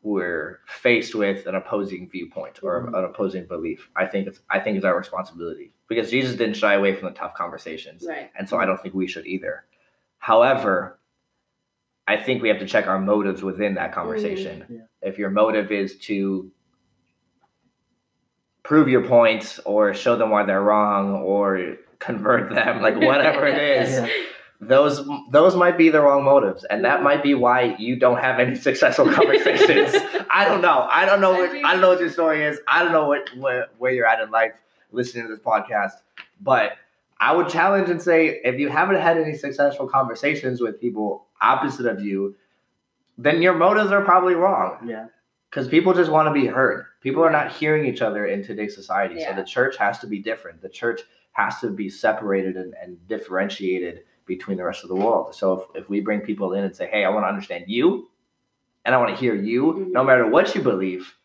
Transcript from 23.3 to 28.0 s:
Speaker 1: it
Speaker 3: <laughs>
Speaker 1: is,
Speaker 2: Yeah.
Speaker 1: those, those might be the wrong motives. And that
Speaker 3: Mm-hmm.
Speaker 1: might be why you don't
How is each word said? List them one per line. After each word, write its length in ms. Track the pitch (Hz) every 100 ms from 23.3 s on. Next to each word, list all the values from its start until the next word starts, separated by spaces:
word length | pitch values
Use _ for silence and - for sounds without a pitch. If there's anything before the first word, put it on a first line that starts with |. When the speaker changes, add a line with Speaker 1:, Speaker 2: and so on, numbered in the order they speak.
| - 143
Speaker 1:
it 120 | 139
Speaker 3:
<laughs> 240 | 143 135
Speaker 1:
is, 80 | 123
Speaker 2:
Yeah. 180 | 131 117 - - - - _
Speaker 1:
those, 480 | 107 131 147 143 - - -
those 260 | 143 175 180
might 200 | 175 170
be 100 | 160
the 120 | 156
wrong 240 | 143 139
motives. 400 | 139 139 104 92
And 200 | - 104
that 120 | 120 143
Speaker 3:
Mm-hmm. 80 |
Speaker 1:
might 180 | 143 147
be 120 | 143
why 420 | 139 123 123 123 104
you 180 | 113
don't 220 | 123